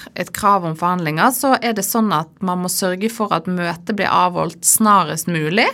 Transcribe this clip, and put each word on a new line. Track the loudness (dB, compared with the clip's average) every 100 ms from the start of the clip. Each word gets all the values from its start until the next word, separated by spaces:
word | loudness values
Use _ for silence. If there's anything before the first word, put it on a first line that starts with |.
| -12
et | -10 -8 -2
krav | 2 2 0
om | -2
forhandlinger, | -2 0 -2 2 2
så | 2 2 0 0
er |
det | -2 -2
sånn | 0 2
at | 0 -2 _ -4
man | -4
må | -4
sørge | -2 -2 -2 -4
for | -4 -2
at | -2 -2
møtet | -4 -4 -6 -6 -2
blir | 0
avholdt | 2 2 0 -4 -2 -2
snarest | 2 4 4 2 -2 -4
mulig | -2 0 2 0